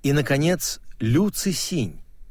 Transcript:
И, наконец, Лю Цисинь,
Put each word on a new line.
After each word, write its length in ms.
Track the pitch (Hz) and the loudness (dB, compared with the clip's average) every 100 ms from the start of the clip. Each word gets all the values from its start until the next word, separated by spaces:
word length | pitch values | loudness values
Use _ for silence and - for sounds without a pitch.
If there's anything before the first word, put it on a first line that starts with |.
И, 100 | 139 | 2
наконец, 680 | 143 143 139 160 180 - - - - | 2 2 2 2 0 -2 -8 -10 -4
Лю 300 | 110 139 202 | 2 4 2
Цисинь, 720 | - 196 165 - 175 101 - - - - | 0 -2 -2 -2 -2 -4 -6 -16 -18 -18